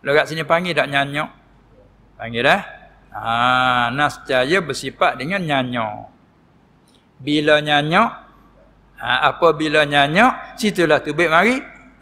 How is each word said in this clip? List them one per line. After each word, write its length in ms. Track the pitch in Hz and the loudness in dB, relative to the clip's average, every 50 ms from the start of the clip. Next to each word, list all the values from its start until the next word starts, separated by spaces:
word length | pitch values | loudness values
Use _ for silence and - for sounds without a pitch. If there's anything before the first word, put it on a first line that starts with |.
Logat 320 | - 139 143 151 139 131 156 | -2 2 2 2 2 0 -4
sini 80 | 160 | -8
panggil 320 | 160 143 165 170 180 180 160 | -2 0 0 0 0 -2 -2
tak 160 | 147 131 139 | -2 -2 0
nyanyok? 400 | 139 139 139 139 143 147 156 156 - _ _ _ _ _ _ _ - - - _ _ _ _ _ _ _ | 0 -2 -2 -2 -4 -8 -8 -8 -12 _ _ _ _ _ _ _ -20 -20 -20 _ _ _ _ _ _ _
Panggil 240 | 117 117 117 117 | -12 -8 -4 0
dah. 200 | 120 143 170 202 190 - - - - - - _ _ _ - | 2 2 2 0 -2 -12 -18 -20 -20 -20 -20 _ _ _ -14
Ha, 180 | 104 107 113 113 117 120 123 127 127 127 127 123 123 120 117 123 | -8 -4 -2 -2 0 2 2 2 2 2 2 0 0 0 -2 -2
nascaya 640 | 143 147 143 - - - - 135 127 127 139 175 196 | -2 -2 -2 -2 -8 -6 -2 0 0 2 2 0 -2
bersifat 560 | 175 139 131 - - 135 - - 185 165 127 127 | -2 -4 -10 -8 -8 -12 -4 -2 -2 -2 0 -2
dengan 240 | 127 151 196 196 180 | -8 -6 -6 -6 -4
nyanyok. 640 | 151 143 135 127 123 123 120 113 107 104 110 107 - _ _ _ _ _ _ _ _ _ _ _ _ _ _ _ _ _ _ _ _ _ _ | -2 -2 -2 -2 -2 -4 -6 -6 -6 -8 -12 -16 -20 _ _ _ _ _ _ _ _ _ _ _ _ _ _ _ _ _ _ _ _ _ _
Bila 400 | 127 139 147 156 151 151 151 151 | -6 -2 -2 0 4 4 4 4
nyanyok, 480 | 147 147 147 147 147 151 165 196 233 - - - - - _ _ _ _ _ _ _ _ _ _ _ _ _ - | 4 2 2 2 2 2 2 2 2 2 -2 -12 -20 -20 _ _ _ _ _ _ _ _ _ _ _ _ _ -12
ha, 320 | - 120 123 131 151 139 | -4 -2 -2 0 0 0
apabila 560 | - - 175 165 156 151 156 156 147 156 151 | 0 2 2 2 2 2 -2 0 2 2 0
nyanyok, 720 | 143 143 143 139 143 156 190 233 262 - - - - - - | 2 2 2 2 2 4 2 2 2 2 -2 -12 -18 -10 -2
situlah 400 | - 208 170 180 170 151 151 135 | -2 -2 2 2 2 4 4 2
tubik 320 | - 151 147 160 175 156 | 2 -2 -2 0 0 2
mari, 320 | 160 165 190 226 254 269 294 - - - - - _ _ | 4 4 4 4 2 0 -4 -12 -20 -20 -20 -20 _ _